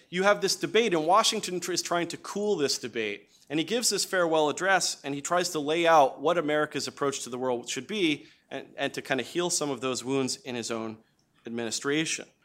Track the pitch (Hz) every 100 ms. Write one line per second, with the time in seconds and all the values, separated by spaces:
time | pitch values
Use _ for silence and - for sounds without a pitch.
0 | _ 175 196 202 180 - 165 196 233 170
1 | 156 196 214 220 196 180 175 170 - 175
2 | 165 147 - 202 208 185 135 - 123 117
3 | 107 101 - _ _ 151 160 233 226 196
4 | - 185 170 160 151 135 185 185 165 -
5 | 143 143 143 175 175 156 143 165 165 160
6 | 135 - 143 175 147 151 151 143 131 -
7 | 139 135 123 123 131 120 123 139 127 214
8 | 170 143 - _ _ 135 - - - -
9 | - 135 117 165 175 - 147 127 131 120
10 | 117 135 127 - 139 123 110 113 110 110
11 | _ _ _ _ 120 117 113 107 139 147
12 | 160 - - _